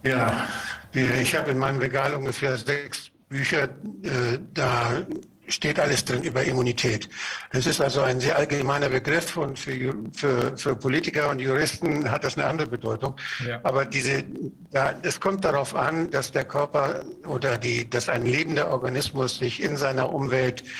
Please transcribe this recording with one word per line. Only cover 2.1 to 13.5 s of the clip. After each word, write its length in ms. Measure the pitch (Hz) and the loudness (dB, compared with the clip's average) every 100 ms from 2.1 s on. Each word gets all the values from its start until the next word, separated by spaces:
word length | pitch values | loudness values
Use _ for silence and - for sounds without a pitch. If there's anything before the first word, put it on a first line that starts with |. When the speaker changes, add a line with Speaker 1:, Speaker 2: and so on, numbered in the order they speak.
Speaker 1:
ungefähr 440 | 147 135 127 139 127 | 0 -4 -2 0 0
sechs 520 | 110 143 143 - - _ _ | 0 -2 -2 -10 -12 _ _
Bücher, 340 | 135 135 160 | -2 0 2
äh, 720 | 139 - - - 190 131 123 127 190 | 0 -4 -12 -8 -2 0 0 -2 -4
da 480 | - 131 120 117 127 190 - - _ - | 0 2 2 2 0 -4 -8 -10 _ -6
steht 320 | - 151 156 | -2 0 2
alles 260 | 147 127 - | 2 2 0
drin 180 | 123 | -2
über 200 | 131 123 | 0 0
Immunität. 680 | 135 131 123 120 127 104 - - - - - | 2 2 2 2 0 0 -4 -10 -8 -8 -2
Es 160 | 135 120 | 0 2
ist 140 | 147 | 2
also 200 | 139 139 | 2 4
ein 180 | 135 127 | 2 4
sehr 180 | 131 143 | 2 4
allgemeiner 520 | 147 143 135 143 139 | 2 2 2 2 2
Begriff 460 | 127 143 160 170 175 | 2 2 0 0 -2
und 200 | 143 135 | -4 -4
für 160 | - | -6
Ju-, 360 | 131 127 107 110 | -2 -2 -2 -6
für, 440 | - 143 123 123 131 | -2 2 4 2 0
für 180 | - 131 | -2 0
Politiker 540 | 135 143 170 151 147 | 2 0 0 0 0
und 100 | 135 | 0
Juristen 680 | 131 135 151 - 170 151 147 | 2 2 2 0 0 0 0
hat 140 | 143 | 0
das 140 | 139 - | -2 0
eine 100 | 139 | 0
andere 200 | 160 147 | 0 -2
Bedeutung. 480 | 117 113 110 139 135 - - | -4 -4 -2 -4 -6 -8 -6
Speaker 2:
Ja. 120 | 120 | -4